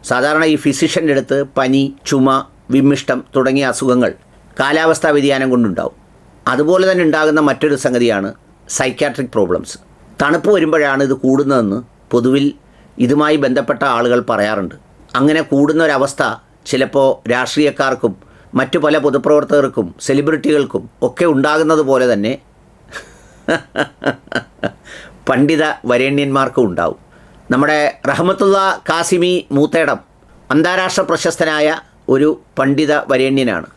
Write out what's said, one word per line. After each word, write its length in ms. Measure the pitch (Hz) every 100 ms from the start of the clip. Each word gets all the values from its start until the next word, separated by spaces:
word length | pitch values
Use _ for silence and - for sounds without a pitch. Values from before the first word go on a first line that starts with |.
| -
സാധാരണ 400 | 127 139 151 160
ഈ 100 | 147
ഫിസിഷ്യന്റെ 580 | 147 135 156 - 160
അടുത്ത് 300 | 135 135 139 139 -
പനി, 360 | 131 135 139 139 -
ചുമ, 400 | 143 131 135 - - _
വിമ്മിഷ്ടം 520 | 135 135 139 - 127 - 139
തുടങ്ങിയ 300 | 131 135 135
അസുഖങ്ങൾ 480 | - 131 123 113 87 _ - - -
കാലാവസ്ഥാ 500 | 131 151 165 156 165
വ്യതിയാനം 400 | 147 139 135 135
കൊണ്ടുണ്ടാവും. 460 | 123 110 85 - - - - - - -
അതുപോലെ 440 | 127 151 185 190
തന്നെ 120 | 180
ഉണ്ടാകുന്ന 360 | 165 156 156 156
മറ്റൊരു 360 | 151 131 151 143
സംഗതിയാണ് 580 | 139 123 120 101 98 - _ - -
സൈക്യാട്രിക് 600 | - 131 127 147 131 127
പ്രോബ്ലംസ്. 480 | 113 95 87 - - - - - -
തണുപ്പ് 280 | 143 165 160
വരുമ്പോഴാണ് 540 | 202 160 160 147 135
ഇത് 100 | 139
കൂടുന്നതെന്ന് 680 | 135 131 135 139 135 107 101 123 _ _
പൊതുവിൽ 420 | 120 123 139 143 - _ - - -
ഇതുമായി 380 | 120 143 151 151
ബന്ധപ്പെട്ട 480 | 135 127 127 127
ആളുകൾ 420 | 139 117 120 123 123
പറയാറുണ്ട്. 460 | 110 104 104 90 - _ - - 127
അങ്ങനെ 260 | 139 156
കൂടുന്ന 420 | 151 139 147 156
ഒരവസ്ഥ 400 | 160 139 139 - 131 101 _ _ -
ചിലപ്പോ 580 | 131 131 139 135 - -
രാഷ്ട്രീയക്കാർക്കും 840 | 123 127 - 147 139 135 127 117 95 - - -
മറ്റു 240 | 127 131 -
പല 200 | 147 151
പൊതുപ്രവർത്തകർക്കും 1000 | 143 143 147 151 - 147 135 - 90 -
സെലിബ്രിറ്റികൾക്കും 880 | - 139 147 156 147 147 131 - - _
ഒക്കെ 240 | 127 - 175
ഉണ്ടാകുന്നത് 560 | 139 143 156 156 160
പോലെ 320 | 135 135 127
തന്നെ 240 | 107 104 135 _ _ _ _ - - - - - - -
<laughs> 1800 | 160 - - - - - - - - - - - - - - - - -
പണ്ഡിത 340 | 131 143 160 156 - 117
വരേണ്യന്മാർക്കും 800 | 123 135 143 143 135 135 131 113
ഉണ്ടാവും. 300 | 85 85 - - - - - -
നമ്മുടെ 480 | 127 147 151 147 - -
റഹ്മത്തുള്ള 720 | 139 175 190 196 196 190 175 -
കാസിമി 560 | 165 165 180 175 180 -
മൂത്തേടം 480 | 139 151 165 151 113 - _ _ - -
അന്താരാഷ്ട്ര 500 | 139 165 185 185 190
പ്രശസ്തനായ 800 | 147 160 175 160 160 151 151 156 - _ -
ഒരു 320 | 135 151 151 _ -
പണ്ഡിത 340 | 135 143 151 147 -
വരേണ്യനാണ്. 580 | 131 131 135 127 90 80